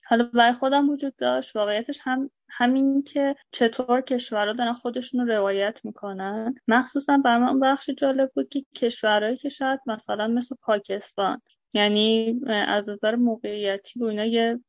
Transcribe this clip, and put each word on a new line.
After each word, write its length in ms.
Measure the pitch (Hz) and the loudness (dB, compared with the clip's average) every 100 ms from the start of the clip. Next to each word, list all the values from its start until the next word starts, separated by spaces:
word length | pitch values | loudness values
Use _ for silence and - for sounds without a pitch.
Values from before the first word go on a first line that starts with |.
| - | 2
حالا 240 | 233 240 | 2 2
برای 180 | 240 233 | 4 4
خودم 380 | 247 269 277 285 | 4 2 2 2
وجود 260 | 285 277 - | 0 -4 -2
داشت، 400 | 247 254 262 214 | -2 0 -4 -4
واقعیتش 440 | 208 208 233 285 | -2 -2 -4 -8
هم، 280 | - 262 277 _ _ | -4 -4 -4 _ _
همین 540 | - 247 262 269 277 | 0 2 4 2 2
که 320 | 277 285 277 277 _ | -2 -2 -2 -2 _
چطور 480 | - 233 226 254 247 | 0 0 0 0 0
کشورها 520 | 254 247 240 214 208 | 0 -4 -2 -2 -2
دارن 200 | 233 233 | 0 -2
خودشون 480 | 240 247 240 247 247 | -2 -6 -6 -6 -4
رو 60 | 240 | 0
روایت 520 | 220 196 196 202 220 | 2 2 0 -2 -4
می‌کنن. 720 | 214 - 202 190 190 214 226 262 - | -12 -10 -10 -8 -6 -4 -6 -6 0
مخصوصاً 500 | 226 254 285 277 277 | 0 0 -6 2 2
برای 140 | 262 233 | 4 4
من 100 | 247 | 2
اون 120 | 269 | 2
بخش 300 | 269 277 - 269 | 2 0 -2 -2
جالب 320 | 277 269 269 | 0 0 0
بود 140 | - 262 | -2 -4
که 160 | 285 269 - | -6 -10 -4
کشورهایی 600 | 233 233 220 208 214 247 | -4 -2 2 2 2 -4
که 120 | 285 | -6
شاید 320 | - 262 269 - | -4 -4 -2 -4
مثلاً 400 | 220 - 208 220 | -8 -6 -4 0
مثل 280 | 233 247 262 | -2 -4 -10
پاکستان، 800 | - 214 - 196 - - 190 - _ _ _ | -2 -2 0 -8 -8 -4 -2 -2 _ _ _
یعنی، 680 | 208 208 208 214 226 226 240 262 | 0 2 4 4 2 2 -2 -2
اه، 80 | |
از 340 | 208 - 202 208 | -2 0 0 -2
نظر 260 | 202 214 233 | -2 0 2
موقعیتی 840 | 240 220 208 208 202 196 - 247 | 2 0 -6 -4 -4 -4 -8 -6
و 40 | |
اینا 200 | 226 208 | -4 -2
یه 360 | 220 233 226 240 | 0 2 2 0